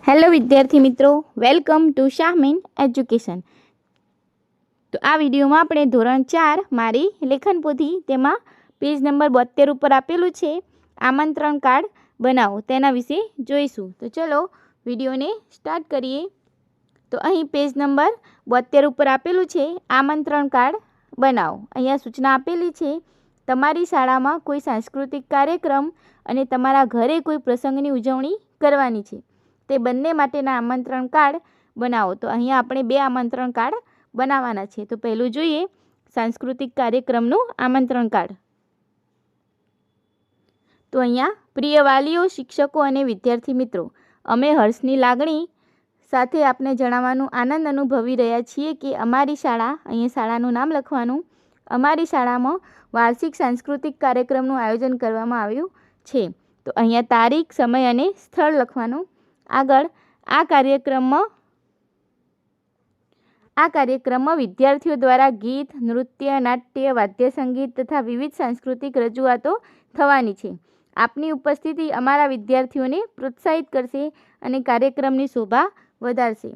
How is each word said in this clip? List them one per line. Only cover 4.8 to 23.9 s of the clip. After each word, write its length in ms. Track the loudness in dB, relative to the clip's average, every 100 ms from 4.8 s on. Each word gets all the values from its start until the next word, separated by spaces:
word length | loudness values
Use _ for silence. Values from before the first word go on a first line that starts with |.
| _
તો 100 | -2 2
આ 80 | 2
વીડિયોમાં 400 | 2 2 4 4
આપણે 200 | 4 2 2 4
ધોરણ 280 | 4 2 2
ચાર 240 | 2 2 2 -2 -2
મારી 480 | 0 0 0 -2 -2
લેખન 280 | 0 0 0 0
પોથી, 260 | -2 -2 -2 -2
તેમાં 320 | 0 0 0 _ _ _ _
પેજ 140 | -4 0 0
નંબર 220 | 2 4 4
બોતેર 320 | 0 2 2
ઉપર 180 | 4 2 2
આપેલું 360 | 2 -2 -2 -2
છે, 120 | -4 -4 -10 _ _ -4 0
આમંત્રણ 520 | 0 0 -2 -2 0 2
કાર્ડ 240 | 2 0 _ _ _ 0
બનાવો, 320 | 2 2 -2 -4
તેના 220 | 0 2 0
વિશે 220 | -2 -4 -4 -8 -4
જોઈશું. 420 | -2 -2 -6 -14 -12
તો 120 | -12 -6
ચલો 260 | -2 -2 -2 _ _ _ -10
વીડિયોને 420 | -6 -4 -4 -6 -6 _ _
સ્ટાર્ટ 300 | -8 -8 -4
કરીએ. 320 | -6 -4 -6 -8 _ _ _ _ _ _ _ _
તો 100 | -6 -2
અહીં 240 | -2 -2 -2
પેજ 140 | -2 0
નંબર 280 | 0 2 2 0 _ _ 0 0
બોતેર 280 | 2 4 2
ઉપર 160 | 2 0 0
આપેલું 320 | 0 -2 0 -2
છે, 140 | -4 -6 _ 0
આમંત્રણ 520 | 2 -2 -2 -2 0 2
કાર્ડ 260 | 2 0 _ _ _ 0
બનાવો. 420 | 2 2 -2 -4 -12 -4
અહીંયા 280 | -2 -2 -4
સૂચના 280 | -4 0 0
આપેલી 340 | 0 -4 -4 -4
છે, 160 | -6 -6 _ _ _ _ -4
તમારી 420 | 0 0 0 -2